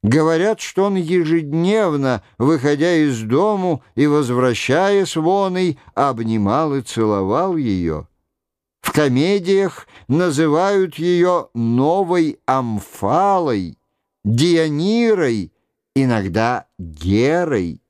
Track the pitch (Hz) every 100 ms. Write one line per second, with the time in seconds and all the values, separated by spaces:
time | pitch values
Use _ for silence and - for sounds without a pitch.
0 | 107 143 160 165 202 214 - - 202 190
1 | 165 180 156 165 147 156 175 220 196 147
2 | 135 117 _ - 131 160 143 147 170 165
3 | 151 117 110 135 208 208 180 147 _ -
4 | 147 147 123 123 127 113 - 143 196 202
5 | 185 160 160 196 190 180 185 139 - -
6 | 139 117 113 110 101 131 156 139 113 113
7 | 110 101 95 127 190 170 123 95 82 76
8 | 78 _ _ _ _ _ _ _ - -
9 | 147 123 170 202 175 196 190 - - -
10 | - 160 180 139 160 151 196 202 185 147
11 | 170 175 175 175 - 117 117 120 143 185
12 | 180 180 156 - - 131 120 104 - -
13 | 98 156 202 190 156 107 87 - _ _
14 | _ _ 101 117 170 170 160 147 185 226
15 | 233 202 143 110 85 _ _ _ _ 139
16 | 131 113 95 92 117 123 - - 87 76
17 | 85 101 131 170 170 120 87 71